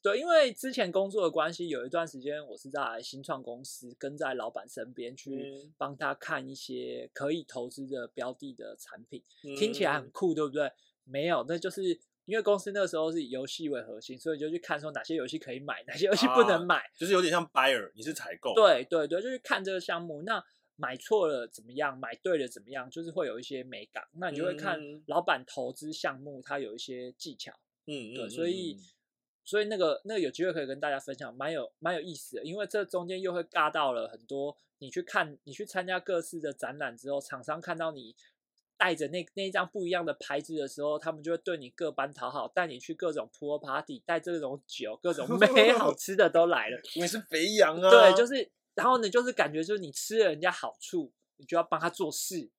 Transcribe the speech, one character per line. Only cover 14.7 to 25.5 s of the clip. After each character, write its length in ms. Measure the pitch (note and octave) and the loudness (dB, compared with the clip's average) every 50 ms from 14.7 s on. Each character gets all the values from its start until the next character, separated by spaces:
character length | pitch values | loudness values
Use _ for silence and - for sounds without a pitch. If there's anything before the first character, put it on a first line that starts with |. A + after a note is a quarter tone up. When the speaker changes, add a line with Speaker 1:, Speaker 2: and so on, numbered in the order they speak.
| E3 D3 | -4 -2
Speaker 1:
说 100 | C#3+ D#3 | -2 -6
哪 140 | C#3+ C3 A2 | -8 -8 -4
些 100 | - D#3+ | -2 -2
游 100 | D#3+ B2+ | -2 -2
戏 140 | A#2+ - D#3+ | -4 -6 -8
可 140 | - - | -8 -8
以 80 | B2 C3 | -10 -8
买， 240 | C#3 D3 A#2 F2+ - | -6 -8 -8 -8 -8
哪 80 | - - | -12 -4
些 120 | D3 F3 | 0 4
游 80 | G3+ G#3 | 4 4
戏 100 | F#3+ - C4 - | 4 4 6 8
不 80 | A#3+ | 6
能 240 | A#3 G3 F#3 E3+ F3 | 8 8 6 2 4
买。 120 | F3+ F3 C#3 | 2 2 2
Speaker 2:
啊， 120 | - - _ - | 2 -6 _ -6
就 80 | E3 | 0
是 60 | F#3 | 4
有 80 | G3+ F#3 | 4 4
点 100 | F3+ D#3+ | 6 4
像 160 | E3 F3+ E3+ - | 2 2 0 0
buyer， 420 | _ C3+ C3 C3+ C3+ A#2 G2+ F2+ _ | _ 4 4 6 4 2 0 -4 _
你 80 | G#2+ | -12
是 100 | A2+ D3+ | -10 -8
采 240 | D#3 - - - F2 E2+ | -8 -8 -10 -12 -12 -6
购。 120 | - C3 G3 | -4 2 6
Speaker 1:
对， 300 | A3 G#3+ F#3+ D#3+ B2 C3+ - | 8 8 8 8 6 2 0
对， 160 | E3+ E3 D3+ | 0 0 0
对， 160 | C#3+ E3 F3+ | 0 -2 -2
就 60 | G#3 B3+ | -2 -4
去 100 | C4 A#3+ | -8 -8
看 240 | _ - C#4 G3+ F#3+ | _ -2 -2 -2 0
这 80 | F#3+ | -4
个 80 | F#3+ F#3 | -6 -6
项 220 | F3 - F3 E3+ | -4 -4 -4 -4
目， 200 | E3+ E3 D#3 C#3+ | -4 -8 -10 -10
那 220 | D#3+ G#3 A3+ F#3+ - _ _ _ _ _ _ | -6 -4 -4 -4 -6 _ _ _ _ _ _
买 220 | - - B2 B2+ | -8 -6 -6 -6
错 320 | B2+ - - A3 G#3+ F#3 D#3 | -8 0 2 4 4 4 4
了 180 | D3 B2+ A#2+ | 2 0 -4
怎 160 | A2+ - - | -8 -12 -20
么 80 | A2 A#2 | -20 -12
样， 260 | B2 C#3 D3+ C#3+ C3 | -4 -2 -2 -2 -2
买 200 | B2+ C3 A#2 A#2+ | -4 -8 -10 -10
对 200 | - _ F#3 F3+ | -6 _ 0 0
了 120 | D#3 C3+ B2 | 0 0 -2
怎 120 | - - | -6 -14
么 100 | G2+ A2+ | -16 -12
样， 200 | C3+ C3+ B2+ C3 | -10 -10 -10 -10
就 100 | - E3 | -10 -10
是 120 | E3 E3 | -10 -6
会 160 | D3+ F3+ E3 B2 | -4 -4 -4 -4
有 100 | A2 A#2 | -4 -8
一 40 | C3 | -10
些 180 | - C#3 C3 | -8 -10 -10
美 240 | B2+ C3 A#2+ G#2 G#2+ | -10 -10 -12 -14 -14
感。 160 | _ _ - - _ _ | _ _ -12 -12 _ _
那 160 | D#3+ F3+ F3 | -8 -8 -6
你 60 | D3 | -4
就 80 | C#3+ D#3+ | -4 -4
会 120 | F3+ F3 | -4 -4
看 240 | D3+ D#3 F#3+ F3 D#3 | -4 -6 -6 -6 -6
Speaker 2:
嗯。 240 | D3+ C#3+ D3 D3+ - | -8 -14 -16 -16 -10
Speaker 1:
老 160 | - D3 F3 | -2 -2 0
板 220 | E3+ F#3 D#3 B2+ B2+ | 2 2 0 0 -2
投 260 | - | -10